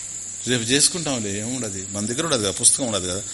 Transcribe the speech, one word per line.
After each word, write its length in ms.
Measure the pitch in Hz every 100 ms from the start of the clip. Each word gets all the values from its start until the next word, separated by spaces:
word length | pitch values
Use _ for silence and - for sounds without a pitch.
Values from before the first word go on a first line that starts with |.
| - - - - 117
రేపు 160 | 123
చేసుకుంటాంలే, 760 | 113 143 - 180 151 123 104 101
ఏముండదు, 480 | 113 131 110 95 95
మన 160 | 101 107
దగ్గర 180 | 123
ఉండదు 180 | 165 127
కదా, 100 | 101
పుస్తకం 360 | 92 120 - 123
ఉండదు 240 | 98 90
కదా. 100 | 95 -